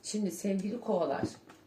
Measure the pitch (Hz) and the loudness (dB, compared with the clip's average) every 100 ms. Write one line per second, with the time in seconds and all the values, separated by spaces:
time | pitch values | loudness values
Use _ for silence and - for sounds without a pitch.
0 | - 214 196 - 202 190 202 240 - 185 | -4 0 0 0 0 0 0 -2 0 2
1 | 151 - - - - - | 2 2 -2 -4 -18 -20